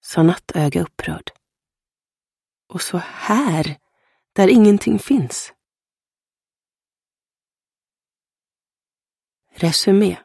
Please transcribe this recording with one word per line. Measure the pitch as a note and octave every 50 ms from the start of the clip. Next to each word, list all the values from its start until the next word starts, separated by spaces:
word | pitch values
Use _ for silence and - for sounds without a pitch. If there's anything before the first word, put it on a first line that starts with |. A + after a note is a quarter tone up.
| _
sa | - - E3+ D#3+
Nattöga | E3 F3+ - _ - - E3 D#3 C#3+ - E3+
upprörd. | E3+ - _ - - - - - - - _ _ _ _ _ _ _ _ _ _ _ _ _ _ _ _ _ _ _ _ _ _ _ _ _ _ _ _ -
"Och | F3
så | - - -
här, | F3 E3+ - - - - - G#3 A#3+ C#4+ A#3+ D#3+ D#3 D3+ D3 C#3+ _ _ _ _ _ _ _ _ _ _ _ _
där | - G3
ingenting | F#3 B3+ A#3 G#3+ G#3 G3+ G3+ - A3+ A3 G3
finns." | - - C#4 B3+ C#3+ A#2+ - - - - _ _ _ _ _ _ _ _ _ _ _ _ _ _ _ _ _ _ _ _ _ _ _ _ _ _ _ _ _ _ _ _ _ _ _ _ _ _ _ _ _ _ _ _ _ _ _ _ _ _ _ _ _ _ _ _ _ _ _ _ _ _ _ _ _ _ _ _ _ _ _ _ _ _ _ _ _ _ _ _ _
Resumé. | - E3+ E3 D#3 - - G#3 F#3+ G3 G#3+ F#3+ E3+ -